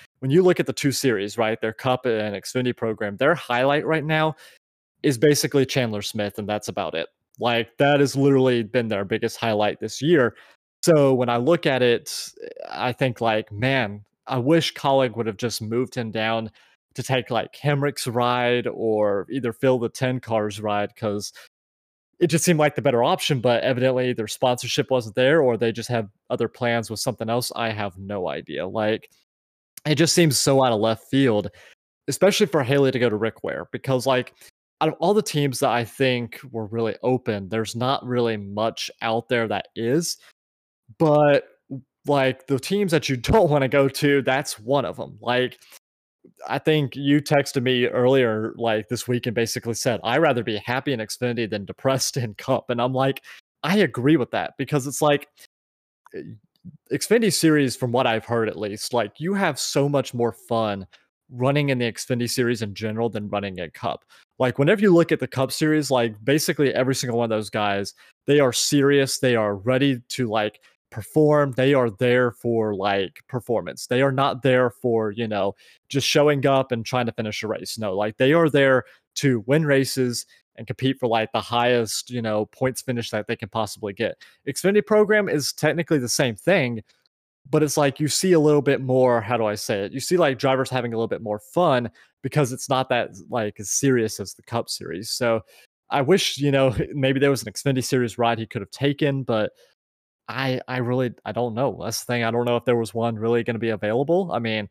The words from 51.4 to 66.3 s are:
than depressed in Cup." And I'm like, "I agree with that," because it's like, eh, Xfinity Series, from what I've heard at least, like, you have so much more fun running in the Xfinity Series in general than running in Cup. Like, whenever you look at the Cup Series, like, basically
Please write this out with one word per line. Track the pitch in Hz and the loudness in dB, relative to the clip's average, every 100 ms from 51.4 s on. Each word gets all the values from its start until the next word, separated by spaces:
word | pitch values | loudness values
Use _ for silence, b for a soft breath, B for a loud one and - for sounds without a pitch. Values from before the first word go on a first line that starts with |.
| 110 | -4
than | 104 95 | -4 -8
depressed | - 135 131 - 139 | -4 0 0 -2 -4
in | 117 - | -6 -6
Cup." | - 131 - | -2 -2 -2
And | 120 | -2
I'm | 123 | -2
like, | 131 135 135 B B _ _ | 0 0 -2 B B _ _
"I | 143 202 | 0 2
agree | 160 123 131 156 | 2 2 2 4
with | 113 | 2
that," | 110 85 - | -2 -4 -6
because | 135 147 131 | -2 -2 -2
it's | - | 0
like, | 151 143 - _ B _ _ _ _ _ _ | 2 2 -2 _ B _ _ _ _ _ _
eh, | - 80 110 _ _ 90 - - | -16 -16 -18 _ _ -20 -20 -8
Xfinity | 135 - 233 214 | -6 0 2 2
Series, | - 160 151 135 - | 2 2 4 2 -2
from | 123 | -2
what | 120 117 | 0 2
I've | 110 - | 0 -2
heard | 117 107 | -2 -2
at | - | -4
least, | 104 107 - | -6 -8 -4
like, | 120 107 - | -2 -2 -4
you | 165 | -4
have | 196 185 135 | -2 -2 -2
so | - 147 143 | -2 0 2
much | 143 127 | 0 -2
more | 120 117 | -2 -4
fun | - - 117 107 98 95 b b _ _ | -4 -4 -2 0 -4 -8 b b _ _
running | 123 127 147 143 | -4 0 0 0
in | 127 | 0
the | 120 | -2
Xfinity | - - 120 120 | -4 -4 -4 -2
Series | - 120 120 | -2 0 -2
in | 107 | -6
general | 95 110 110 117 | -6 -6 -4 -4
than | 107 104 | -4 -6
running | 101 98 90 | -4 -6 -8
in | 85 | -12
Cup. | - 107 - _ b b - | -8 -8 -8 _ b b -2
Like, | 127 120 | 0 2
whenever | 143 208 | 2 4
you | 208 | 6
look | 170 165 | 6 4
at | 156 | 0
the | 127 | -2
Cup | - 131 | -4 -4
Series, | - 156 156 139 | 0 0 0 2
like, | 131 117 107 | 0 0 -2
basically | 110 | 0